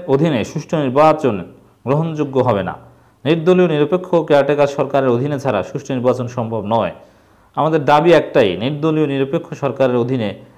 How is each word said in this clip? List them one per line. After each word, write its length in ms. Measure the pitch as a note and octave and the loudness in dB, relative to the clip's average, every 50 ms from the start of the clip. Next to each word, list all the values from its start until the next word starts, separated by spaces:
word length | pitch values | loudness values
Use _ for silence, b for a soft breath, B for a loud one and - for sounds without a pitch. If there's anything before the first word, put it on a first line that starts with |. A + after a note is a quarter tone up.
| - | -2
অধীনে 380 | - C3+ C#3 E3 E3 C#3+ A2 F#2+ | 0 0 2 2 2 0 0 -2
সুষ্ঠু 320 | - - D#3 - - F3 | -4 -6 -10 -8 -4 -2
নির্বাচন 680 | D#3 C#3+ B2+ B2 C#3+ D#3 D#3 D3+ D3+ - B2 G#2 F#2 F2 - - - b b b b - | -2 -2 0 2 4 4 4 4 2 0 -2 -2 -2 -6 -10 -16 -20 b b b b -4
গ্রহণযোগ্য 540 | A#2 C#3 D#3 E3 E3 D#3 D3+ C#3+ C3+ C3 C3 | -2 0 0 -2 -2 -4 -4 -4 -2 0 0
হবে 220 | A#2 B2 G#2+ G2 | 2 2 0 0
না। 280 | F2+ E2+ D2+ - - - b b b b b b - | -2 -4 -8 -12 -14 -20 b b b b b b -2
নির্দলীয় 440 | C#3 E3+ E3 D#3 F3+ F3+ F3+ F3+ E3 | -2 0 0 2 2 4 4 4 2
নিরপেক্ষ 460 | D3+ D3 D3 C#3+ F#3 F3+ F3+ - F3+ | 2 0 0 0 0 -4 -4 -4 -6
কেয়ারটেকার 520 | E3 - - D3 C#3+ C3+ D3 D3 C#3+ C#3+ | -4 0 2 2 4 4 2 2 2 2
সরকারের 420 | C#3+ - - C3+ B2+ - C3+ C3+ B2+ | 0 0 -2 -4 -2 0 0 2 2
অধীনে 320 | A#2+ A#2+ C#3 D3 D3 C3 | 2 0 0 -2 -4 -4
ছাড়া 220 | C3+ C3+ G#2 G2 | -2 -2 -2 -2
সুষ্ঠু 320 | F2+ - - C3+ - - C3+ | -2 -4 -8 -10 -8 -6 -6
নির্বাচন 320 | B2 A#2+ B2+ A#2 B2 B2 | -2 0 0 0 0 -4
সম্ভব 380 | A#2+ - B2+ B2 A#2 A2+ A2 F#2+ | -6 -6 -6 -6 -4 -6 -6 -4
নয়। 240 | G2+ A2+ A2+ G2 E2+ D2+ - b b b b b b b b b b b | -2 0 0 0 -2 -6 -10 b b b b b b b b b b b
আমাদের 300 | C3+ C#3+ D#3+ D#3+ D#3 C3+ | -2 -2 0 0 0 2
দাবি 280 | D3 D3 D3+ D#3+ F3 | 4 4 4 6 6
একটাই, 440 | E3+ D3+ - - - D3 A2+ F#2+ F2 | 6 4 4 2 2 2 2 2 0
নির্দলীয় 500 | F#2 A2+ C#3 D3+ C#3+ D#3 D#3+ D#3 D#3 D3+ | -2 -4 -4 -4 -2 -2 0 0 0 0
নিরপেক্ষ 480 | C#3 C#3 C3+ C3+ C3+ D#3+ E3 E3 - D3 | 0 0 -2 -2 -2 -4 -6 -6 -8 -10
সরকারের 420 | - C#3+ C3+ A#2 - C3+ B2+ B2 | -6 -6 -4 -2 0 0 0 2
অধীনে 380 | A#2+ A#2 B2 C3 B2 G#2+ G2 F#2 - B B B | 0 0 -2 -2 -2 -4 -4 -6 -10 B B B